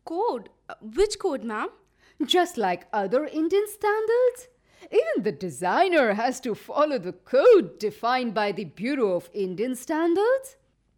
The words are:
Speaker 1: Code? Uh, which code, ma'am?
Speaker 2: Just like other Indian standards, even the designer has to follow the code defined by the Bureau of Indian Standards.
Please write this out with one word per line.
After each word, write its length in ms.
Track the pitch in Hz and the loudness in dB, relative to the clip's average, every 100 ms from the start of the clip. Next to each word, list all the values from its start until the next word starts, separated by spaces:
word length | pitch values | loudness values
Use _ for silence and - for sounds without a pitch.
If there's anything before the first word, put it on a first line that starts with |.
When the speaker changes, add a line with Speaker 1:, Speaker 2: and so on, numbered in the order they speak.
Speaker 1:
Code? 440 | - 330 453 254 - _ - | -8 -4 -2 -4 -10 _ -20
Uh, 60 | - | -16
which 380 | 220 240 415 - | -8 0 0 0
code, 260 | 381 269 | -4 -4
ma'am? 240 | 226 226 339 - _ _ _ - | -6 -6 -8 -10 _ _ _ -8
Speaker 2:
Just 320 | 262 359 349 - | 0 2 2 0
like 300 | 190 175 - | -2 -2 -4
other 340 | 214 196 247 302 | -4 0 -2 -2
Indian 400 | 311 320 392 415 | -2 0 0 0
standards, 800 | - 415 427 440 480 508 - - _ _ _ 339 | -2 -2 0 0 2 2 0 -18 _ _ _ -2
even 320 | 392 640 480 | 0 2 -2
the 100 | 208 | -4
designer 840 | 139 185 135 180 233 381 330 233 | -6 -10 -4 -2 2 4 4 2
has 260 | 202 247 254 | 2 -2 -4
to 140 | 247 | -6
follow 440 | 190 - - 302 262 | -8 -6 0 0 0
the 140 | 175 | -6
code 680 | 175 - 254 453 415 196 - | -12 0 4 8 8 6 -4
defined 540 | 208 - 233 254 240 | -8 -4 -2 -2 -2
by 180 | 208 208 | -2 -2
the 120 | 196 | -4
Bureau 480 | 175 - 233 285 208 175 | -8 -8 -6 0 0 0
of 120 | - | -4
Indian 400 | 208 190 175 254 | -6 -6 -4 -4
Standards. 840 | 247 - 311 339 339 440 523 523 _ _ _ _ | -6 -4 0 2 2 2 0 -4 _ _ _ _